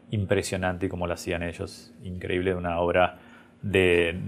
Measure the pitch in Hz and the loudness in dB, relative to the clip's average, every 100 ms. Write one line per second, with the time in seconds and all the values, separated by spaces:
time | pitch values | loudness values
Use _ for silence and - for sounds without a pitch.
0 | - 110 92 98 - 92 92 87 95 90 | -6 -4 0 0 0 -2 -2 -2 -4 -4
1 | 87 85 - 85 85 82 87 - - - | -4 -4 -4 -4 -6 -8 -10 -12 -20 -16
2 | 92 90 92 92 92 90 87 85 87 90 | -12 -10 -4 0 0 -2 -2 0 2 4
3 | 90 - - - - - 104 95 90 87 | 4 2 -20 -20 -20 -12 0 4 6 6
4 | 85 90 | 2 -2